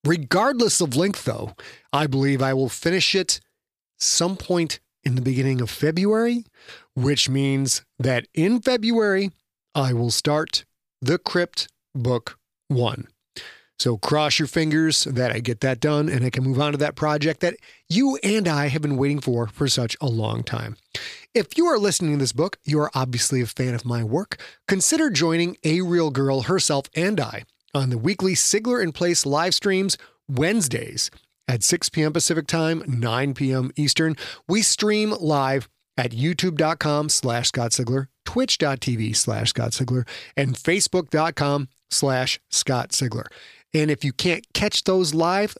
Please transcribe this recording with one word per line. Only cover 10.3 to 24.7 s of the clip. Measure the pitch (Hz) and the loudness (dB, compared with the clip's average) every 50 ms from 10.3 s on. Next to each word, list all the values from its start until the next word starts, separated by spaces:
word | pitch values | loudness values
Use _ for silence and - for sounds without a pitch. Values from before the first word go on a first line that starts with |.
| 147 151 165 - - - - _ _ _ _ _ _ _ | 0 0 -2 -2 -4 -6 -6 _ _ _ _ _ _ _
The | 131 123 165 180 | -2 0 0 0
Crypt | _ - - 180 175 175 - - - - _ _ _ _ _ | _ 0 0 0 0 0 -4 -8 -8 -8 _ _ _ _ _
Book | 139 120 123 123 117 - - - _ _ _ _ _ _ | -4 -2 0 0 -2 -4 -8 -18 _ _ _ _ _ _
One. | _ 147 123 123 110 - 120 - - _ _ _ _ _ - - - - - _ _ _ - | _ 0 2 2 0 0 -4 -10 -14 _ _ _ _ _ -18 -18 -18 -20 -20 _ _ _ -2
So | - 123 117 | -2 -2 0
cross | 104 - - 151 151 151 147 - - | -2 0 0 2 2 2 2 2 0
your | 156 135 | -2 0
fingers | - 165 160 156 151 156 160 160 151 - - | 0 0 0 2 2 2 2 2 2 0 0
that | - 135 120 127 120 | 0 0 0 0 0
I | - 113 | 0 -2
get | 120 127 117 - | -2 -4 -4 0
that | - 135 127 117 | 0 -2 0 2
done | - 151 151 147 151 156 | 0 2 2 2 0 0
and | 139 127 123 | 0 0 0
I | 127 | 0
can | - 135 | 0 0
move | 131 131 131 127 | 0 0 0 0
on | 147 147 | 0 0
to | 147 139 | 0 0
that | 147 143 135 | 0 -2 0
project | - 151 151 151 151 147 160 151 - | -2 0 0 0 2 0 -2 0 0
that | - 175 - - - - - _ _ _ | -2 -2 -2 -4 -20 -20 -20 _ _ _
you | 160 208 269 269 262 - - | 2 2 2 2 0 0 0
and | 196 208 220 196 175 | 0 0 2 2 2
I | 151 143 147 143 | 2 2 0 0
have | 127 160 | 0 0
been | 151 147 139 | 0 0 0
waiting | 123 139 139 147 147 | 2 2 2 0 0
for | - 135 120 117 117 | -2 -2 -2 0 -2
for | 107 - - 147 131 | -4 -2 -2 0 0
such | - - 120 110 - - | 2 0 0 -2 -4 -4
a | 151 131 | -2 -2
long | 117 113 107 107 110 117 | -2 0 -2 -2 -2 -4
time. | 113 - - 113 113 107 110 _ _ _ - - - - - - - _ | -4 -4 -6 -6 -6 -8 -12 _ _ _ -14 -12 -12 -12 -16 -18 -20 _
If | _ 233 196 - - | _ 0 0 0 0
you | - 339 | 0 2
are | 349 302 220 | 2 2 2
listening | 202 202 - - 185 156 147 | 2 0 0 0 0 0 0
to | 143 | 0
this | 135 117 | 0 -2
book, | 117 120 160 196 - _ _ | 0 -2 -2 -2 -4 _ _
you | 147 147 151 | -2 0 0
are | 147 - | 0 0
obviously | - 131 131 127 120 117 - - 139 127 | -2 -2 -2 -2 -2 -2 -2 0 0 0
a | 123 | -2
fan | 110 - - 127 127 120 | -2 -4 -4 -4 -2 -2
of | 113 - | -4 -4
my | 120 120 120 | -4 -2 -2
work. | 113 104 120 170 208 _ - - - - - _ _ | -2 0 -2 -2 -2 _ -12 -14 -14 -20 -20 _ _
Consider | - | -2